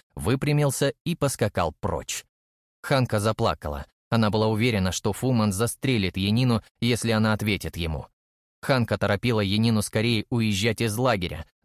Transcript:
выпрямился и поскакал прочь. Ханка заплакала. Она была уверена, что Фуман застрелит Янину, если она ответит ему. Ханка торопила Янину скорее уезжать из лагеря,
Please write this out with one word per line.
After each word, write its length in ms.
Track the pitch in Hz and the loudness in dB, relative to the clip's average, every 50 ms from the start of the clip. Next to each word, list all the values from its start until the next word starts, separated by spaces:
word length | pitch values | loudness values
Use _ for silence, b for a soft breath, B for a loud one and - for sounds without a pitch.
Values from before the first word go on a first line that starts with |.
| _ _ - | _ _ -10
выпрямился 760 | - 69 95 127 135 - 151 147 147 147 143 135 - 143 139 - _ - | -4 -2 0 0 0 0 0 2 2 2 2 0 0 -2 -2 -2 _ -6
и 100 | 160 170 | -6 -4
поскакал 580 | - 147 135 - - 117 104 - 98 87 80 80 - | -2 -2 -2 0 0 -2 -2 0 0 -2 -2 -2 -4
прочь. 460 | - 95 85 69 - - - - - _ _ _ _ _ _ _ _ _ _ _ - | -4 -4 -4 -4 -6 -8 -10 -10 -12 _ _ _ _ _ _ _ _ _ _ _ -4
Ханка 320 | - 147 135 127 - - 107 | 0 0 0 2 2 0 0
заплакала. 640 | 101 110 107 - 117 101 80 - - 76 73 69 69 _ _ _ _ - | 0 0 0 0 0 -2 -2 -2 -6 -8 -8 -8 -10 _ _ _ _ -2
Она 200 | 117 113 110 104 | 0 2 2 2
была 160 | 92 107 110 | 2 2 2
уверена, 460 | 110 110 104 113 123 110 98 92 92 | 2 2 2 2 2 2 2 0 0
что 200 | 87 - - 110 | -2 -2 -4 -4
Фуман 400 | 98 - - 131 131 113 107 107 | -4 -2 0 0 2 2 2 2
застрелит 640 | 92 98 117 117 - - - 135 131 110 95 90 - | 2 0 -2 -2 -4 -4 -2 0 0 2 0 0 -2
Янину, 460 | 95 95 101 107 120 131 123 117 104 B B B - | -2 0 2 2 2 2 2 2 0 B B B -4
если 300 | 117 120 120 - - 113 | 0 0 0 0 0 0
она 220 | 113 107 110 110 | 2 2 2 2
ответит 440 | 107 104 104 107 101 82 - 80 - | 0 0 0 -2 -2 -2 -4 -6 -6
ему. 300 | 82 85 80 78 67 60 - _ _ _ _ _ _ _ _ _ - | -6 -6 -4 -4 -6 -8 -12 _ _ _ _ _ _ _ _ _ -10
Ханка 340 | - - 139 127 113 - 110 | -2 0 2 2 2 0 0
торопила 440 | 98 - 101 104 98 - 123 117 107 | -2 0 0 0 0 0 0 0 2
Янину 420 | 104 95 101 107 113 117 113 107 | 2 2 2 2 2 2 2 2
скорее 420 | 101 - - 113 110 120 117 107 - - | 0 0 -2 0 2 2 0 0 -2 -2
уезжать 500 | 127 120 113 110 104 92 104 117 107 - | -2 0 0 0 0 0 0 0 0 0
из 160 | 117 113 104 | -2 -2 0
лагеря, 500 | 113 127 131 117 98 87 85 80 82 82 _ _ _ | 0 2 2 2 0 -2 -6 -8 -8 -12 _ _ _